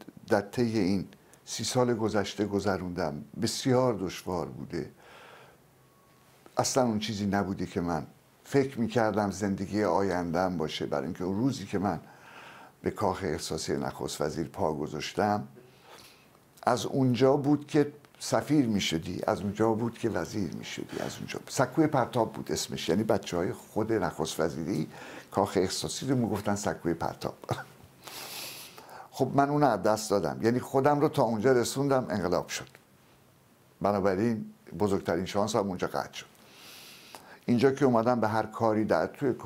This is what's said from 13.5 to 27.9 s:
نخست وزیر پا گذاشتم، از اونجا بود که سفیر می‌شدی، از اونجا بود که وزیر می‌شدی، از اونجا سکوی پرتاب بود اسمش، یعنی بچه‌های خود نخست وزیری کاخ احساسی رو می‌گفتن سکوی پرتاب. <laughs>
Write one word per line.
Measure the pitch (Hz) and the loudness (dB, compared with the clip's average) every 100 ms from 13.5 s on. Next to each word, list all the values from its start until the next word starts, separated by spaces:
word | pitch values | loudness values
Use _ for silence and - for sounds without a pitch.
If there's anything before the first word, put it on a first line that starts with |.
| 80 - 71 | -6 -2 -2
نخست | 64 - 64 - | -4 -6 -6 -2
وزیر | 73 76 69 | -2 -2 -6
پا | - 87 | -2 -2
گذاشتم، | 76 73 73 - - 104 104 - - - - - - - - - - _ - | -2 -4 -6 -6 0 2 0 -4 -14 -20 -20 -20 -20 -20 -20 -20 -20 _ -4
از | 110 120 - | 0 0 0
اونجا | 139 131 117 131 143 | 2 2 6 6 6
بود | 139 147 - | 4 2 2
که | 151 143 - - - | 2 2 -2 -20 -14
سفیر | - 113 - 151 117 | 0 0 4 4 4
می‌شدی، | 101 - 82 90 90 - | 2 0 -2 -4 -4 0
از | 98 | 0
اونجا | 101 98 110 | 0 0 2
بود | 107 117 - | 2 -2 -2
که | 117 | -2
وزیر | 92 80 104 82 | -2 -4 -4 -4
می‌شدی، | 55 - - 50 - | -6 -10 -10 -10 -8
از | - - | -8 -8
اونجا | - - - | -8 -10 -4
سکوی | - 131 - 156 | 0 2 4 2
پرتاب | 147 113 123 110 | 2 0 0 0
بود | - - | -2 -6
اسمش، | 76 - 69 - | -4 -4 -4 0
یعنی | 92 | 2
بچه‌های | 110 101 - 85 92 | 2 0 0 -2 -2
خود | - - 101 110 | -4 -8 -4 0
نخست | 110 87 - 78 - | 0 0 -2 -4 0
وزیری | 80 69 80 107 - - - - - | -2 -2 -4 -2 -4 -8 -16 -16 -6
کاخ | - 101 98 | -2 0 2
احساسی | 92 - 82 - 131 | 0 0 -6 -6 -2
رو | 131 | 0
می‌گفتن | 110 98 107 101 | 0 -2 -2 -2
سکوی | 95 - 85 | -2 -2 -2
پرتاب. | 85 - - - - | -2 -4 -6 -8 -8
<laughs> | - - - - - | -8 -8 -8 -18 -20